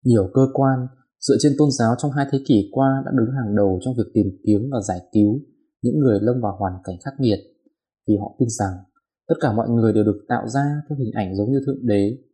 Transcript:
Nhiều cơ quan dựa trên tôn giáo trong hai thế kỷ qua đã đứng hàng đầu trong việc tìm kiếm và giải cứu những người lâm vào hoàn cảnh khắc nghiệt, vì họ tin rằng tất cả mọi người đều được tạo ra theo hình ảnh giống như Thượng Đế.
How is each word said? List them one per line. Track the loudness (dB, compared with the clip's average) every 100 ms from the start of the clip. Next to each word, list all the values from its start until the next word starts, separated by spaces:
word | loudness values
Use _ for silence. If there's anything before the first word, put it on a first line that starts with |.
Nhiều | 4 2 2
cơ | 2 0
quan | 2 0 0 -6 _ _ _
dựa | 0 2
trên | 2 2
tôn | 2
giáo | 2 0 0
trong | -2
hai | -2 -2
thế | -2 2
kỷ | 2 2
qua | 0 0 0 -2
đã |
đứng | 0 0 -2
hàng | -2 0
đầu | 2 0
trong | -4 -4
việc | -2
tìm | 0 0 -2 0
kiếm | 0 0
và | -6
giải | -4 -8 -2
cứu | 2 2 2 -6 _ _ _
những | -2 2
người | 2 4
lâm | 2 0
vào | -4 -4
hoàn | -6 -6
cảnh | -10 -12
khắc | -12 -2
nghiệt, | 0 0 -6 _ _ _ _ _ -2
vì | 0
họ | -2 -4
tin | -4
rằng | -2 -6 -6 -16 _ _ _ -4
tất | -2
cả | 0
mọi | -2 0
người | 2 2
đều | 4
được | 2 0 -4
tạo | -4 -2
ra | -2 -2 -4 -6
theo | -6
hình | -4
ảnh | -4 -4 -2
giống | 0
như | 0 -2
Thượng | -4 0
Đế. | 2 2 -2 _